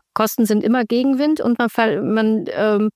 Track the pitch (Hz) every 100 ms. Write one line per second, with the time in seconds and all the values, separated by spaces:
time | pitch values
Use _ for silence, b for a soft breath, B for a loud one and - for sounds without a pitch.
0 | - - 214 - 214 214 - 247 226 240
1 | 262 262 294 311 233 240 233 - 226 151
2 | 135 220 220 220 - - 214 208 214